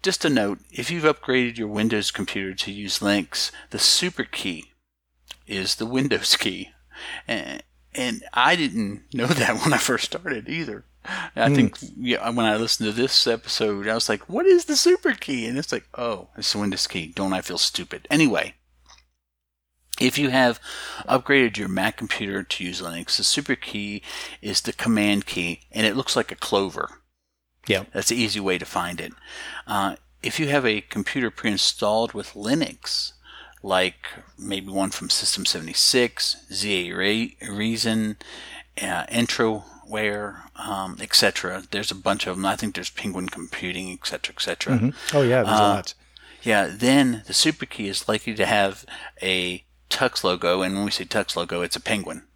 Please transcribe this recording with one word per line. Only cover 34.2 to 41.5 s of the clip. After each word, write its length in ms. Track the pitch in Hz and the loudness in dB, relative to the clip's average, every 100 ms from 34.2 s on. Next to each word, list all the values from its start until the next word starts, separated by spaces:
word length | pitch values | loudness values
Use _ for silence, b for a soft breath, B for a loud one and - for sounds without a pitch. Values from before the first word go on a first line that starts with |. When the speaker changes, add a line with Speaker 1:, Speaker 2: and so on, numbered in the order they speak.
| - - | -20 -14
Speaker 1:
maybe 300 | 95 98 95 | -8 -8 -4
one 180 | 95 98 | -2 -2
from 220 | - 92 | -2 -2
System 340 | - - - 92 | 0 0 0 0
seventy-six, 920 | - 80 - - 131 120 - - - - | -2 -4 2 4 4 2 0 -4 -4 -6
Z 380 | 90 104 95 87 | -6 -2 0 -2
A 60 | 90 | 0
Re-, 420 | 95 110 117 - 107 | 2 2 0 -6 -10
Reason, 720 | 104 110 113 113 110 107 104 B B B B B - | -4 -2 0 0 0 0 -4 B B B B B -8
uh, 240 | 95 87 - | -4 -4 -2
Entroware, 1400 | 117 117 - 113 107 - - - 107 107 104 104 98 - - | 0 0 2 0 0 -8 -20 -10 -4 -2 -2 -6 -10 -18 -14
um, 420 | - 98 95 92 | -6 -4 -6 -8
et 140 | - - | 0 4
cetera, 480 | 104 - 90 | 4 2 -6